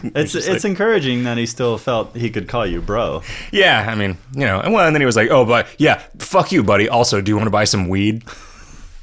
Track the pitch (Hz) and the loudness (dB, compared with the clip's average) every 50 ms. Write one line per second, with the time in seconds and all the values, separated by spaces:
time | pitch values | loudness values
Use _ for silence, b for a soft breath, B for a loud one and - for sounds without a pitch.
0 | - 117 - 143 151 - - 165 131 165 185 - - 208 190 175 196 226 226 196 | -8 -6 -2 -2 -2 -2 -2 -4 -2 -2 -2 -2 -2 -2 -2 0 0 0 0 0
1 | 139 131 123 120 123 123 117 117 117 113 - - 127 120 113 107 - - 123 113 | 0 0 -2 -2 -2 -2 -2 -2 -4 -4 -4 -4 -2 -2 -2 -2 -4 -4 -2 -2
2 | 104 - - 120 117 110 - 110 90 - - 120 110 95 85 85 85 - 101 117 | -4 -6 -6 -6 -6 -4 -4 -6 -6 -4 -4 -4 -2 -2 -4 -4 -4 -4 -2 -2
3 | 110 80 71 82 B B B B B B B 202 190 175 135 113 101 110 110 107 | -2 -2 -4 -6 B B B B B B B 2 4 4 4 2 0 -2 -2 -2
4 | 101 98 90 - - - 131 135 143 107 95 95 - 175 226 214 180 160 156 151 | -2 -2 -4 -6 -10 -10 -6 -2 -2 0 0 0 0 2 2 4 4 4 2 2
5 | 139 127 113 113 110 113 - 131 123 107 120 117 - B B B 143 147 104 - | 2 2 4 2 2 4 4 4 4 4 2 2 0 B B B 2 2 2 0
6 | - - - - - - - 143 143 - 196 156 107 98 104 98 107 113 123 117 | -2 -12 -16 -14 -6 0 2 2 2 2 2 2 2 4 4 2 2 2 2 2
7 | 120 - 113 101 95 101 107 104 107 110 98 104 107 101 - 101 92 87 95 98 | 2 2 0 0 0 0 0 0 0 0 2 2 2 2 0 0 -2 0 0 0
8 | 101 107 110 113 - B B B B B B B B B B B B B B B | 0 0 0 -2 -6 B B B B B B B B B B B B B B B